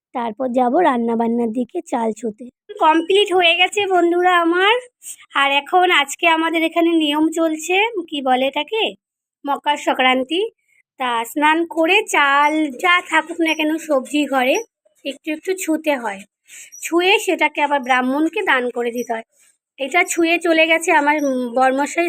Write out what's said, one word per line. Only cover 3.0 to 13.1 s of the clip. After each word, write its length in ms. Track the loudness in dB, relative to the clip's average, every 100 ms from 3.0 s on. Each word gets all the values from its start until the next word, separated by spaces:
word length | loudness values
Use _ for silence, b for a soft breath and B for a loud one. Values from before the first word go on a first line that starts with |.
| 2 2 4
হয়ে 220 | 4 4 4
গেছে 240 | 0 0 0
বন্ধুরা 460 | 2 2 2 2 2
আমার। 360 | 2 2 2 0 -4 _ B B B
আর 140 | -2 0
এখন 340 | 0 0 2 4
আজকে 340 | 2 0 -2 0
আমাদের 320 | 2 0 0
এখানে 280 | 0 0 2 2
নিয়ম 280 | 0 0 0
চলছে, 460 | 0 -2 -2 -2 0 0 -4 -8
কি 120 | -6
বলে 220 | 0 2 0
এটাকে, 360 | -4 -4 -4 -4 -6 _ _ _ _
মকর 320 | -6 -4 -2 -2
সংক্রান্তি। 640 | -2 0 2 2 -2 -4 -4 -8 _ _ _ _
তা 100 | -6 -4
স্নান 340 | -6 0 2 2 -2
করে 300 | 0 2 2 2
চাল 460 | 0 2 4 2 0 -2 -2
যা 180 | 2 2
থাকুক 320 | 2